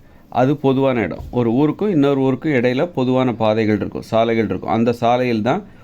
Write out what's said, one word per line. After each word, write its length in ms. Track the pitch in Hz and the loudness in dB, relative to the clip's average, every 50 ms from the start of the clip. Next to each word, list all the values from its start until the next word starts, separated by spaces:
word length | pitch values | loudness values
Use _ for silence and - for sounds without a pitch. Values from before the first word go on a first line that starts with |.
| - - - - - - - 117 | -20 -20 -20 -20 -20 -6 -2 0
அது 120 | 127 131 151 | 0 2 0
பொதுவான 460 | 147 - 135 131 131 135 135 127 117 104 | 0 0 0 2 2 2 0 0 0 -2
இடம். 180 | 82 - - - - | -2 -4 -8 -10 -6
ஒரு 200 | - 123 120 117 113 | -4 -2 0 2 2
ஊருக்கும் 400 | 131 151 151 151 - 202 214 190 | 2 2 2 0 -2 -2 0 2
இன்னொரு 240 | 147 139 143 139 135 131 | 2 2 2 2 2 0
ஊருக்கும் 300 | 131 135 127 - 160 147 123 | 0 -2 -2 -2 -2 0 0
இடையில 260 | 117 123 123 131 165 180 - 135 | 0 0 0 0 -2 -4 -2 -2
பொதுவான 360 | 127 123 127 127 127 123 110 107 110 | -2 0 0 0 0 0 0 0 0
பாதைகள் 380 | 107 110 110 110 104 107 98 | 0 2 2 2 2 0 0
இருக்கும், 260 | 95 82 - 64 - - | -2 -4 -8 -8 -6 -2
சாலைகள் 380 | 113 110 113 117 117 113 110 101 | 0 0 2 2 2 0 0 0
இருக்கும். 240 | 95 - - - 90 | -2 -4 -4 -2 -2
அந்த 160 | 113 117 120 117 | 0 2 0 0
சாலையில் 540 | 117 120 117 120 123 127 123 117 110 104 120 | 0 0 0 2 2 0 0 0 0 0 0
தான், 160 | 151 196 208 - - - | -2 -2 -4 -8 -16 -20